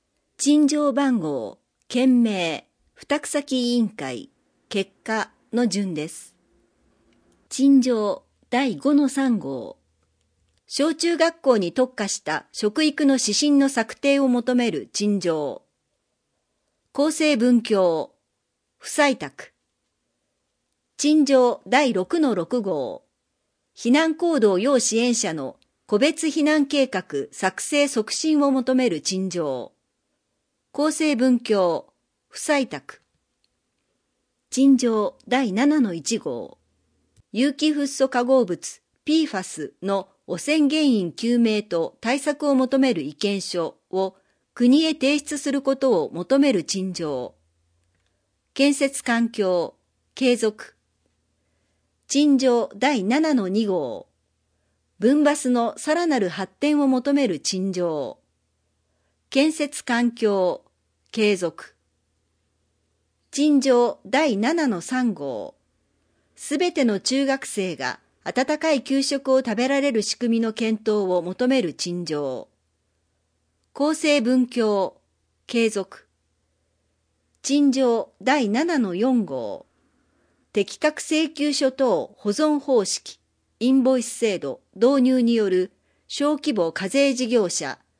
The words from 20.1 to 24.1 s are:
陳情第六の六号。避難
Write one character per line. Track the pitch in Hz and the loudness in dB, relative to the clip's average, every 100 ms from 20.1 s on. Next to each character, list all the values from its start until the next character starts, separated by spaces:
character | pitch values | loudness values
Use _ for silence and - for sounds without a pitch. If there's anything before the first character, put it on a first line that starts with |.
| _ _ _ _ _ _ _ _ - | _ _ _ _ _ _ _ _ -2
陳 | 285 311 | 2 4
情 | 277 269 247 226 - | 4 4 4 0 0
第 | 240 277 | 2 2
六 | 190 185 339 | 0 -2 0
の | 285 190 | 0 0
六 | 160 247 | -2 -4
号。 | 196 156 120 85 - _ _ _ _ _ _ | -4 -4 -6 -8 -16 _ _ _ _ _ _
避 | - - | -6 2
難 | 277 320 | 2 2